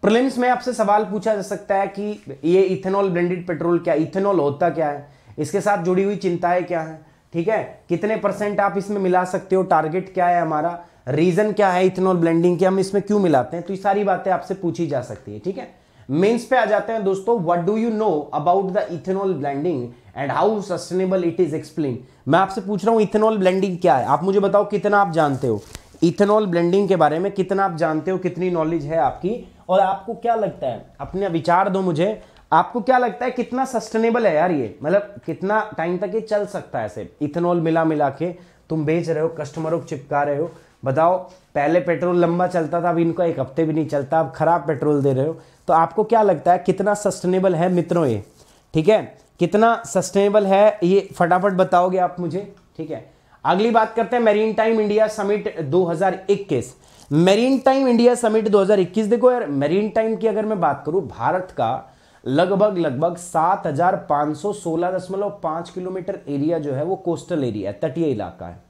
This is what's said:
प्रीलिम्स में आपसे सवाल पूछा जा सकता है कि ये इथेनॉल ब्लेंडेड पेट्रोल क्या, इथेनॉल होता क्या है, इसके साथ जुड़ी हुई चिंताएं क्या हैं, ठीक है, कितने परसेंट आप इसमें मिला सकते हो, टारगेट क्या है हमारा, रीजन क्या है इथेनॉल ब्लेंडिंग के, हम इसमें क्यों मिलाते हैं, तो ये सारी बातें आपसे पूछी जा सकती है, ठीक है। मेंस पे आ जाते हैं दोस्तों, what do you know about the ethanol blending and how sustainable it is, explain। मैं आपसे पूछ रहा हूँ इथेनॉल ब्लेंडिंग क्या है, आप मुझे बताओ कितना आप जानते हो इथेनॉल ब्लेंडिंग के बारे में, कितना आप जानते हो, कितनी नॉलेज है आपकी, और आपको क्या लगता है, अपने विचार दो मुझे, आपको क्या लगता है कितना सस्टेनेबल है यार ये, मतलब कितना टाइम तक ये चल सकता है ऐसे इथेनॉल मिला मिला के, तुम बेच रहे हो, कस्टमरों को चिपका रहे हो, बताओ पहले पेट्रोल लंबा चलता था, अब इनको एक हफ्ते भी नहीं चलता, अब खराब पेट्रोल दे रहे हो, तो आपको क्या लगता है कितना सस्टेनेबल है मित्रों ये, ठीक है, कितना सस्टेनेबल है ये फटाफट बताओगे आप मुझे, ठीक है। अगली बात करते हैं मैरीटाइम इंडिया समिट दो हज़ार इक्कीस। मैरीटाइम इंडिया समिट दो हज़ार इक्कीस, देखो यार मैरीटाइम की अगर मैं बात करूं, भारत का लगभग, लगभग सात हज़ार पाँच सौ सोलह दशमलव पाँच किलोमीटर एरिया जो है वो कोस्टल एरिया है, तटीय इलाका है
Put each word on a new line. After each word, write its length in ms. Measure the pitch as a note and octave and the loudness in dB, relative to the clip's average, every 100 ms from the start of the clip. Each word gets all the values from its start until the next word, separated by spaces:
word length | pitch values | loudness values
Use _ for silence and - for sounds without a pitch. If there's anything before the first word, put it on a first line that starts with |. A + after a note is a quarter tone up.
प्रीलिम्स 340 | G3+ A3+ C4+ A#3+ | 4 2 2 0
में 100 | B3 | 0
आपसे 240 | B3 B3 | 0 -2
सवाल 320 | A#3 G#3 G#3 | -2 2 2
पूछा 300 | G#3+ G#3 G#3+ | 0 -4 -2
जा 80 | G#3+ | -2
सकता 320 | F#3 G3+ - | -4 -8 -2
है 120 | G3 G3 | -2 -2
कि 500 | - G#3 G#3 - C3 | -6 -8 -10 -14 -6
ये 180 | D#3 F3+ | 2 4
इथेनॉल 460 | F#3 F#3 F#3+ G3 G3 | 4 0 -2 0 0
ब्लेंडेड 360 | F3 F3 F3+ F3+ | 0 -2 -2 -6
पेट्रोल 320 | D#3+ E3+ E3+ | -4 0 0
क्या, 160 | E3+ | 0
इथेनॉल 460 | D3+ D#3 F#3+ G3 F#3+ | 0 0 0 0 2
होता 280 | C#3+ C#3 F3 | 0 0 -2
क्या 180 | D#3 D#3 | 0 -2
है, 200 | C#3+ C#3 - _ - | -4 -10 -20 _ -8
इसके 220 | D3 G3+ | -4 -2
साथ 240 | G3+ G3+ | 0 0
जुड़ी 180 | F3 F#3 | 2 2
हुई 140 | G3 G3+ | 2 0
चिंताएं 480 | F#3+ F3 F3 F3+ | -2 0 0 0
क्या 160 | E3 E3+ | 0 -4
हैं, 200 | D#3+ D#3+ - _ _ | -6 -12 -20 _ _
ठीक 140 | E3+ E3+ | -4 -2
है, 140 | G#3+ - - _ | -2 -4 -12 _
कितने 280 | E3+ G#3 A3 | -2 -2 0
परसेंट 440 | G3 F#3+ G#3 G#3 | -2 -2 -4 0
आप 160 | G3 F#3 | 0 -2
इसमें 200 | F#3+ G#3 | -4 -2
मिला 240 | F#3 F3+ | 0 0
सकते 320 | F3+ F#3 - F#3+ | 0 -4 0 0
हो, 60 | |
टारगेट 480 | F#3 E3 D3+ E3+ F#3 | 2 2 2 -4 -6
क्या 120 | - F3 | -2 2
है 140 | F3 | 2
हमारा, 380 | E3 D3+ D#3+ F3 - _ - | 0 -2 -2 -6 -14 _ -4
रीजन 440 | C#3+ F3 F3 G#3+ | 2 2 2 0
क्या 180 | G3+ G3+ | 2 2
है 160 | F3+ F#3+ | 4 2
इथेनॉल 300 | F#3 F#3 F3+ | 2 0 2
ब्लेंडिंग 420 | E3 E3 F3 F3 | 2 4 2 2
के, 80 | F#3 | 2
हम 120 | F#3+ | 2
इसमें 240 | F#3+ G3+ | 0 -2
क्यों 160 | G3 G#3 | 0 2
मिलाते 360 | F#3 C#3 B2 E3+ | 4 2 2 -6
हैं, 100 | E3+ | -8
तो 60 | |
ये 80 | F#3+ | -4
सारी 240 | G3+ G3 | 0 0
बातें 260 | G3+ F3+ G3 | 2 0 0
आपसे 240 | F3+ - | -2 -2
पूछी 320 | F#3+ F3 E3 E3 | -6 -4 -4 -4
जा 140 | C3+ | -4
सकती 300 | A#2 G#2+ - | -6 -12 -14
है, 60 | G#2 | -10
ठीक 200 | E3+ G3 | -8 -8
है। 100 | B3 - _ _ - | -12 -18 _ _ -6
मेंस 360 | C#3 G3 A#3 | 0 2 0
पे 120 | - B3+ | 0 0
आ 80 | |
जाते 280 | A3 G3+ - | 2 0 0
हैं 100 | A3+ | -2
दोस्तों, 340 | G3 F#3+ F#3+ A#3 | -2 -2 0 0
what 240 | E3 F3 E3+ | 2 0 0
do 60 | |
you 140 | A3 A#3 | 0 -2
know 200 | G#3+ G#3+ D#3 C#3+ | 0 0 0 -2
about 360 | - D#3 F#3 F#3 | -4 2 2 2
the 120 | F#3+ - | -2 -4
ethanol 420 | E3 F3 F#3+ G3 E3+ | -8 -6 -4 -2 -2
blending 420 | C#3+ C#3 E3 D3+ A#2+ - - - | -4 -4 -4 -4 -6 -14 -18 -8
and 160 | C#3 | -4
how 140 | B2+ F#3+ G#3+ | 0 0 0
sustainable 600 | F#3+ F3 - F3+ F#3 F#3 | -4 -8 -4 -2 0 0
it 160 | F3 D#3+ | -2 0
is, 140 | F3 | 0
explain। 420 | D3 - - D3 A#2 - _ - | 0 -8 -4 -4 -4 -10 _ 0
मैं 100 | E3 | 2
आपसे 220 | F#3+ A3 | 2 -2
पूछ 240 | F#3+ G#3 | -6 -2
रहा 100 | G3+ | 2
हूँ 80 | A#3 | 2
इथेनॉल 360 | G#3+ G#3+ A3 A3 | 2 2 2 2
ब्लेंडिंग 400 | F#3 F#3 G3 F3 | 2 2 -2 0
क्या 180 | F3+ C#3+ | 2 2
है, 80 | A2 | 2
आप 160 | D3+ | 0
मुझे 160 | F3 G3 | 2 2
बताओ 280 | G3 G3+ G3+ | 4 2 2
कितना 280 | G3+ G3+ G3+ | 0 2 2
आप 140 | G3 | 2
जानते 340 | D#3+ D3+ C3+ C3 | 2 0 0 -2
हो 140 | G#2+ - - - - | -2 -6 -20 -20 0
इथेनॉल 440 | E3 - G3+ G#3+ G#3 | 0 2 4 4 2
ब्लेंडिंग 420 | E3+ E3+ F#3+ G3+ | 0 2 2 2
के 80 | F#3 | 4
बारे 220 | D3+ D#3 | 4 2
में, 120 | G3 | -4
कितना 320 | G3 F#3 G3 | -4 -2 0
आप 120 | G3 E3 | -2 0
जानते 340 | E3 D#3 D3+ | -2 -2 -2
हो, 80 | F#3+ | -4
कितनी 320 | F#3 - F3+ | -4 -4 -2
नॉलेज 340 | F3 D#3 E3 | 0 -2 -2
है 140 | C#3+ E3 | -2 0
आपकी, 360 | C#3 - F3 A#3 - - - | 0 -2 -6 -6 -10 -20 0
और 120 | F#3 | 2
आपको 340 | F#3 F#3+ - | 2 0 -6
क्या 200 | A3+ A#3 | -8 -2
लगता 320 | A3+ G3 - C3+ | 0 -2 -4 -6
है, 180 | A2+ - - | -6 -12 -16
अपने 280 | C#3+ F#3 G3 | -10 -4 -2
विचार 400 | E3 D3 F3 G3 | -2 2 2 2
दो 120 | F#3+ | 0
मुझे, 380 | F#3 D3+ F#3 A3 - - _ | -2 0 -2 -2 -12 -20 _
आपको 280 | D#3+ F3+ B3 | 2 2 -4
क्या 180 | A3+ B3+ | 0 2
लगता 260 | B3 - | 2 -4
है 60 | B3+ | -6
कितना 340 | B3 A#3 B3 | -4 -6 -4
सस्टेनेबल 600 | C4 A#3+ - A3 A3+ A#3 A3 | -4 -4 -4 0 0 2 2
है 80 | |
यार 160 | D3+ F3 | 2 2
ये, 280 | D#3 A2+ - | 0 -4 -6
मतलब 320 | C#3+ G3 G3+ - - | 0 0 0 -14 -10
कितना 320 | D3+ F#3+ G#3+ - - | -6 -2 -2 -2 -6
टाइम 180 | E3 F3+ | -4 -4
तक 140 | G3 | -4
ये 60 | G#3+ | -4
चल 260 | A3 G#3+ G3 | -2 -4 -4
सकता 320 | F#3 B2+ C3 | -8 -8 -8
है 80 | G#2+ | -6
ऐसे 220 | - F#2+ _ | -8 -14 _
इथेनॉल 380 | D3 E3+ F3 F3 | -6 -2 0 0
मिला 240 | D#3+ E3 | 0 0
मिला 240 | D#3+ D3+ C#3+ | 0 0 -2
के, 200 | C3+ E3+ F3 - _ _ | -2 -8 -8 -18 _ _
तुम 140 | D#3+ | -4
बेच 240 | D3 E3 E3 | 0 -2 -2
रहे 140 | D3+ | -2
हो, 60 | D#3+ | -2
कस्टमरों 480 | E3 C#3+ E3 D#3+ E3+ | -4 -12 -8 -4 -4
को 80 | E3 | -6
चिपका 360 | D3 - D3 | -12 -4 -2
रहे 160 | C#3+ C#3+ | -2 -2
हो, 120 | E3 - _ _ | -4 -8 _ _
बताओ 320 | C3+ C3+ E3 F#3 F#3 - _ | -4 2 2 2 -4 -20 _
पहले 260 | - C#3+ E3+ | -2 2 2
पेट्रोल 400 | F3 D#3+ F3 F3 | 0 -2 0 2
लंबा 260 | E3+ E3+ F3+ | 2 2 0
चलता 360 | F3 D#3 E3+ | 0 -2 -2
था, 80 | E3+ | 0
अब 80 | E3+ | 0
इनको 240 | E3+ D#3 | 0 0
एक 180 | F3 D#3+ | -2 -2
हफ्ते 240 | C3 - | -4 -2
भी 80 | D#3+ | 0
नहीं 140 | D#3 D3+ | 0 -2
चलता, 340 | D3 C#3 D#3+ | -2 0 0
अब 120 | D#3 - | 0 0
खराब 300 | D#3 E3+ D3 | 2 2 0
पेट्रोल 360 | C#3+ D3 D3 | -2 0 2
दे 100 | C#3 | 2
रहे 140 | C3 C#3+ | 2 0
हो, 100 | E3 - _ - | -4 -14 _ 0
तो 60 | |
आपको 300 | E3 E3 - | 2 2 0
क्या 180 | G#3+ A#3 | 2 4
लगता 300 | G#3+ E3 - | 4 2 2
है 60 | F3+ | 2
कितना 360 | F3+ F3+ G3+ | 2 0 0
सस्टेनेबल 600 | G3+ G3+ F#3 F3 F#3 F#3+ | 0 -2 -2 0 2 2
है 180 | E3 F3+ | 2 2
मित्रों 340 | F3 E3 E3+ D3+ | 2 2 2 2
ये, 160 | G#2+ - _ _ _ _ | 0 -6 _ _ _ _
ठीक 140 | D#3+ D#3+ | 0 4
है, 120 | G#3+ C3 - _ _ | 4 2 -14 _ _
कितना 340 | F3 G#3 A3+ A#3 - | 0 4 4 2 -2
सस्टेनेबल 600 | F#3+ F3 G3 G3+ G#3 G3+ | -4 0 2 4 4 4
है 320 | F#3+ G#3+ - | 6 6 4
ये 260 | F3 G3 - - | 2 2 2 -2
फटाफट 340 | F3 F3+ G3 | 2 4 2
बताओगे 460 | F#3 F#3 F#3 F3+ F#3 | 2 2 4 2 2
आप 180 | F3+ F3 | -2 -2
मुझे, 320 | F3 E3 G3+ - _ - | -6 -6 -10 -18 _ -14
ठीक 140 | D#3+ | -10
है। 140 | C#3 - _ _ _ | -10 -14 _ _ _
अगली 260 | - F3+ A3 | 0 2 4
बात 240 | A3+ A3 | 4 2
करते 220 | A3+ A3+ A#3+ | 0 -2 2
हैं 60 | |
मैरीटाइम 580 | A3+ G#3 A3 A3 A3 A3+ | 4 4 2 2 2 2
इंडिया 260 | G#3 G#3 G#3+ | 2 2 2
समिट 500 | G#3+ G3 G#3 - D#3 | 0 -2 -2 -2 -6
दो 240 | D3 E3 | 0 0
हज़ार 400 | F3 D#3+ F#3+ F3+ - | 2 0 -2 -2 -2
इक्कीस। 440 | G3 G3 C3+ A2 - _ - - | -2 0 -4 -4 -14 _ -20 -2
मैरीटाइम 800 | D3 F3+ G3+ B3 C4+ C4 C4+ C4 | 2 4 4 4 2 2 2 4
इंडिया 260 | A#3 A#3+ | 6 6
समिट 340 | A#3+ A#3 A3 G#3+ | 4 2 2 4
दो 120 | G3+ | 2
हज़ार 200 | F#3+ G#3 | 4 4
इक्कीस, 260 | F3+ G#3+ G#3+ | 2 0 0
देखो 240 | A#3 B3 | 4 4
यार 140 | B3 G3 | 2 -2
मैरीटाइम 680 | C#3 C#3+ F3+ G#3+ G#3+ A3 A3 | -2 0 0 0 0 -2 0
की 100 | A3 | -2
अगर 200 | G#3 G#3+ | -2 -2
मैं 140 | G#3+ | 0
बात 220 | E3 C3+ - | 0 -2 -2
करूं, 160 | E3+ C3+ | -4 -4
भारत 400 | - A#2+ F3+ F3+ | -4 -2 -2 -4
का 420 | - A#2 B2+ - _ _ _ | -4 -4 -4 -8 _ _ _
लगभग, 540 | - C#3 F#3 F#3+ G#3 F#3+ | -4 0 2 2 2 2
लगभग 380 | D#3+ B2+ E3 F3 | -2 0 -2 -4
सात 500 | - E3 D#3+ F#3+ F3+ | -6 0 0 0 -2
हज़ार 300 | C#3+ F3 E3 - | 0 0 0 -2
पाँच 280 | D3 D3 D3+ | -2 0 -4
सौ 160 | G3+ | -6
सोलह 380 | G3+ F3 D#3+ F3 | -6 -4 -2 -2
दशमलव 480 | F#3 F3 F#3+ G3+ G3+ | -4 -6 -6 -6 -6
पाँच 280 | E3 D#3+ E3+ | -6 -6 -8
किलोमीटर 480 | - F3+ F#3+ F3 D#3+ - | -10 -8 -8 -8 -10 -6
एरिया 300 | C#3+ D3 E3+ | -4 0 -2
जो 140 | D3 | -2
है 120 | C3+ | -4
वो 120 | D#3+ F#3 | -4 -4
कोस्टल 480 | F3 E3 - E3+ | -4 -6 -4 -4
एरिया 260 | C3 G#2 F#2+ | -2 -4 -6
है, 80 | G#2 | -4
तटीय 240 | D#3+ E3+ D#3+ | -6 -2 -2
इलाका 400 | A#2 F#2 E2 F2 | -2 -6 -10 -16
है 120 | F2 _ | -16 _